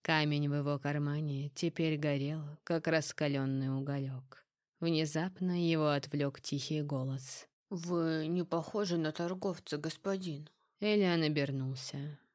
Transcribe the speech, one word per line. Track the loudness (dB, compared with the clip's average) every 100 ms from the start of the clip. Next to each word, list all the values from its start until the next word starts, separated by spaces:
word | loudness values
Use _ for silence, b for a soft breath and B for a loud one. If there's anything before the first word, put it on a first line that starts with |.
Камень | 4 4 4 2 2
в | 0
его | 0 0
кармане | 0 0 0 -2 -2 -4 -6
теперь | -2 -2 0 0 2
горел, | 0 0 0 -4 -6 -12
как | -2 0 2
раскалённый | 2 0 -2 0 2 0 0 0 -2
уголёк. | -2 -2 -4 -6 -12 -20 _ _ _ _
Внезапно | 0 2 2 0 -2 -2 0 2
его | 4 4 4
отвлёк | 2 0 0 0 -2
тихий | -6 -6 -2 -2
голос. | 0 -2 -2 -4 -6 -14 -16 _ _
«Вы | -8 -2 0 2 0 0
не | 0 0
похожи | -2 -2 -2 0 2
на | 0
торговца, | -2 -4 -2 -4 -4 -4 -4
господин». | -4 -4 -2 -2 -2 -6 -10 _ _ _
Элиан | 2 4 6 4
обернулся. | 4 2 0 0 -2 -4 -8 -8 -8 -10 _